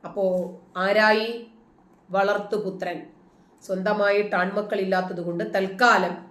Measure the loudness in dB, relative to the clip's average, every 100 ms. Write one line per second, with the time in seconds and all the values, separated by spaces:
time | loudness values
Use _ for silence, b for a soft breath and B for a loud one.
0 | -10 -2 0 0 -4 -10 -14 -4 2 4
1 | 4 4 0 -6 -12 -20 _ _ _ _
2 | _ 0 2 0 -2 -4 -4 -6 -8 -8
3 | -14 -20 _ _ _ _ -8 -4 0 2
4 | 4 2 2 0 0 -2 -2 -2 0 0
5 | 0 -6 -6 -4 -2 -2 -2 2 4 4
6 | 2 -4 -14